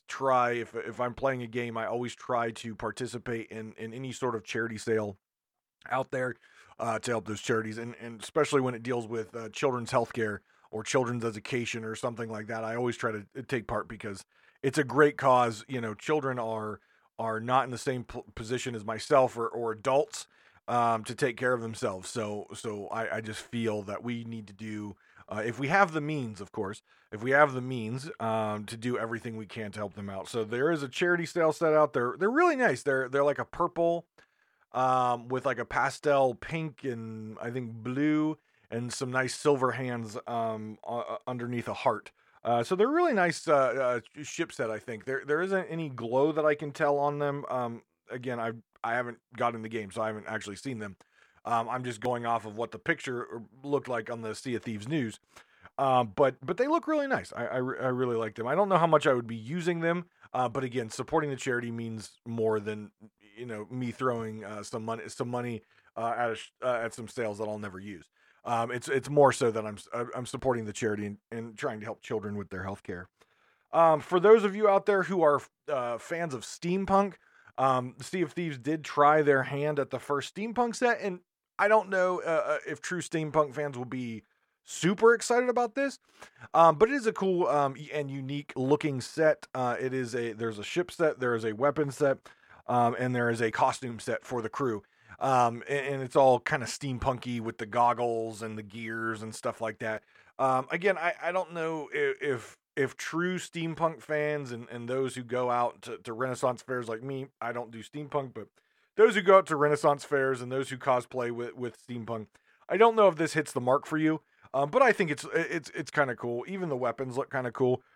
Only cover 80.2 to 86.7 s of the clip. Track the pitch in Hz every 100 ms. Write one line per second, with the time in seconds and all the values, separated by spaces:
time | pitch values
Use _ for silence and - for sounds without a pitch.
80.2 | - 190 226 226 240 - 240 226 196 180
81.2 | _ _ _ - 202 220 185 190 185 180
82.2 | 165 160 127 151 - 143 - 180 - 160
83.2 | 156 156 147 127 147 123 120 131 120 110
84.2 | _ _ _ _ - - 170 208 226 226
85.2 | - 240 247 240 233 277 277 - _ _
86.2 | - _ - 160 165